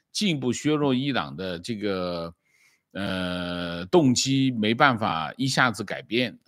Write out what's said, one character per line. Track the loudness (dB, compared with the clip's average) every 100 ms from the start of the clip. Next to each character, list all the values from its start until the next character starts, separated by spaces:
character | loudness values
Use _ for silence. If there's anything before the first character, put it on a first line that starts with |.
| _
进 | -2 0
一 |
步 | 0 0
削 | 0 0
弱 | 2 2
伊 | 2 0
朗 | -2 -2
的 | -6 -6 -6
这 | -6 -4
个 | -2 -2 -2 -4 -6 -12 _ _ _ _ _
呃， | -8 -4 -2 -4 -4 -4 -6 -6 -6 2
动 | 4 6
机 | 4 2 2 2
没 | 2 0
办 | 4 4 4
法 | 0 -2 -4 -2
一 | -2
下 | 2 2
子 | 2
改 | -6 -8
变 | -4 -2 -2 -4